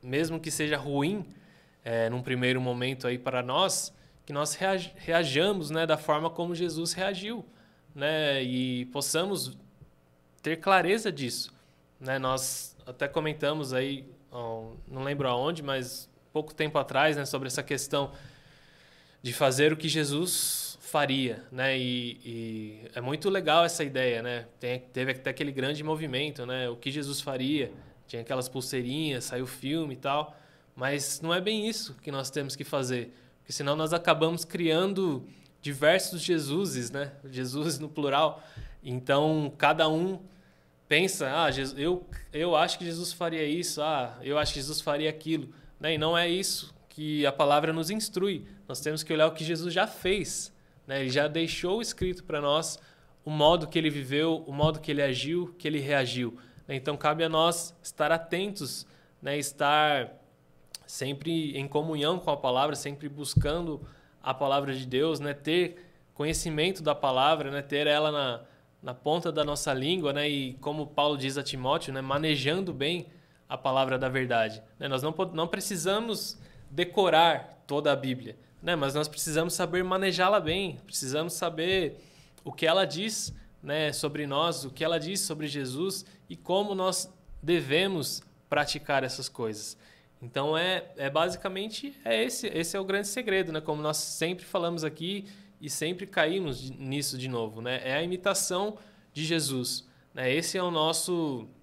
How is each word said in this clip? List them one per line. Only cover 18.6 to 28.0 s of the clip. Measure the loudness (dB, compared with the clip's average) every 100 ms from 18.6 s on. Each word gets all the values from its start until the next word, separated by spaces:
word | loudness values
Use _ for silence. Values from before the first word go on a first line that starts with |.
| -20 -20 -20 -20 -20 _
de | -8
fazer | 4 4 6 4
o | 4
que | 0
Jesus | 0 0 0 0 0 -2 -4 -6 -12
faria, | -2 0 2 2 0 -4 -10
né? | -2 0 0
E, | 0 -2 -4 -10
e | -10 -8 -6 -8 -10 -12 -12
é | -8
muito | -6 -2 0
legal | 0 4 6
essa | 6 2
ideia, | -2 0 2 0
né? | -2 -6 -8 -10
Tem, | -6 -6
teve | -6 -4 -2
até | -2 -4
aquele | -4 -4
grande | -2 -2 -2
movimento, | -4 -4 -2 -4 -4 -6
né? | -8 -4 -4
O | -4
que | -6
Jesus | -6 -6 -6
faria? | -6 -2 0 0 -2 -6 -20 -20